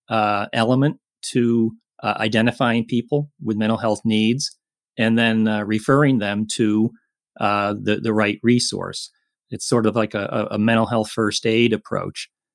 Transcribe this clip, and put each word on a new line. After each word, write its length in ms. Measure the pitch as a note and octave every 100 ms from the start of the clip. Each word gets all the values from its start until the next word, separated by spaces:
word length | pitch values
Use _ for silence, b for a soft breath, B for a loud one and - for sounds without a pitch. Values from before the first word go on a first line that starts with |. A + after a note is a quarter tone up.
| _
uh, 380 | A2+ G#2 G2+ G#2
element 480 | A#2 A2+ C3 C#3+ - _ _ -
to, 400 | B2+ A#2+ A#2 A2+ A2+ _ -
uh, 100 | G#2+ G#2
identifying 640 | A2 A2 A#2+ - B2 A#2 A2+
people 460 | A#2+ A#2 D3 D3 _
with 140 | A2+ G#2+
mental 220 | G#2+ A2+
health 220 | A2+ G#2 A#2
needs 500 | G#2+ A2 B2+ - - _ _ _ -
and 180 | A2+ A2+
then, 300 | A2+ A2 A2
uh, 160 | G#2+
referring 560 | G#2 A2 - C#3 D3 B2+
them 260 | G2+ G#2 G#2+
to, 460 | - A2 G#2+ A2+ b b _ _ -
uh, 320 | G2+ G#2 G2+ G#2
the, 180 | G2+ G#2
the 140 | A2+
right 260 | G#2+ G#2 -
resource. 640 | A#2 B2 - F#2 F#2 - - _ _ _ _
It's 180 | - -
sort 200 | A#2+ A2
of 80 | A2
like 180 | G#2+
a, 340 | G#2 G2 A2 G#2
a, 40 | G#2
a 20 |
mental 260 | A2 A2+ G#2+
health 240 | A#2 G#2+
first 380 | - G#2+ - A2+
aid 260 | A2+ A#2
approach. 560 | G#2+ - G2+ F#2+ - - _ _